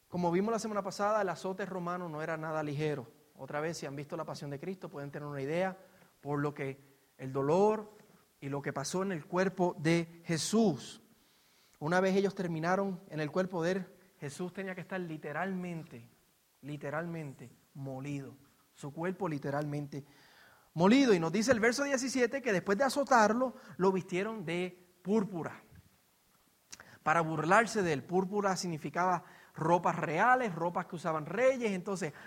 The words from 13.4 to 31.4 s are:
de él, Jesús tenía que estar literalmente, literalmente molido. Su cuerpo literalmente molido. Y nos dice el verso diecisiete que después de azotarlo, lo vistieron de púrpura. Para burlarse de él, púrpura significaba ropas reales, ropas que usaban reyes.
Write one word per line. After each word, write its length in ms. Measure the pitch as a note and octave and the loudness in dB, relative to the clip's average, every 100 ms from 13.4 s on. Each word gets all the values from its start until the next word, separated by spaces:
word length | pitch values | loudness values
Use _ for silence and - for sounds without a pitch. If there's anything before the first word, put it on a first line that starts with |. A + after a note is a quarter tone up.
| F#3 F#3 | -2 0
de 80 | E3 | 0
él, 160 | F#3 F3+ - _ - | -2 -4 -14 _ -14
Jesús 340 | C#3+ - F3+ | -12 -8 -10
tenía 200 | G3 F#3+ | -8 -8
que 80 | F3+ | -8
estar 180 | - F#3+ | -8 -8
literalmente, 1120 | F3 D#3 D#3 D3 F#3+ F#3 F3+ E3 D3+ A#2+ A#2+ _ _ _ _ _ | -6 -8 -8 -4 -4 -4 -6 -8 -10 -18 -20 _ _ _ _ _
literalmente 920 | C3+ D3 C#3+ D3 E3+ E3 C#3+ B2+ A#2+ - _ | -12 -10 -6 -6 -6 -8 -10 -12 -18 -20 _
molido. 600 | D3 C3+ C3 C#3+ C#3+ C3 - _ _ _ | -12 -10 -8 -6 -8 -8 -16 _ _ _
Su 200 | - D3 | -14 -12
cuerpo 340 | C#3 F3 F#3 F3+ | -6 -6 -2 -4
literalmente 800 | D3 C#3+ C#3+ D3 D3 D3 C#3+ - - - - - _ _ | -2 -2 -2 -2 -4 -6 -10 -12 -20 -20 -20 -20 _ _
molido. 400 | D#3+ F#3 C4 C4 | 4 6 8 8
Y 60 | F#3 | 6
nos 120 | E3 | 4
dice 200 | F#3+ A3 | 0 2
el 80 | A#3+ | 4
verso 240 | A3+ A#3+ | 4 2
diecisiete 600 | C#4 C4+ C4 C4 A#3+ C#4 | 0 0 0 0 0 0
que 100 | C4+ | 0
después 240 | F#3 G3 G3+ | 0 2 2
de 60 | |
azotarlo, 720 | C4+ C#4+ C4 B3 G#3 A#3 B3+ - - F3 | 2 2 4 6 6 4 0 -4 -14 2
lo 140 | F#3+ | 2
vistieron 540 | F#3 - F3+ G#3 A3 E3 | 2 0 -4 -4 -6 -4
de 540 | F3 F3+ F3+ _ _ | -4 -4 -8 _ _
púrpura. 600 | F#3 A3 G3 F3 C#3+ - - - - _ _ _ _ _ _ _ _ - - - | 0 2 2 -4 -6 -8 -20 -20 -20 _ _ _ _ _ _ _ _ -20 -20 -4
Para 200 | D#3+ E3 | 2 4
burlarse 600 | D#3+ D#3 D#3 G3+ A#3 A3 | 2 0 4 6 6 2
de 120 | F3 | 2
él, 100 | C#3 | 0
púrpura 520 | - F3+ F#3 G#3 G3+ F3+ | 0 0 2 0 0 0
significaba 680 | F3+ D#3 D3 E3+ F#3 F3 - - - - | -2 -4 -4 0 2 2 -2 -20 -18 -4
ropas 400 | D#3 F3 F3 E3 | 2 4 4 0
reales, 580 | D3+ D#3 A#3 B3+ A#3 | 0 2 4 4 2
ropas 320 | D#3+ E3+ F#3 F3 | -2 -2 -2 -6
que 100 | E3+ | -4
usaban 300 | E3+ D#3 D3+ | -2 -2 -2
reyes. 460 | G3+ | 2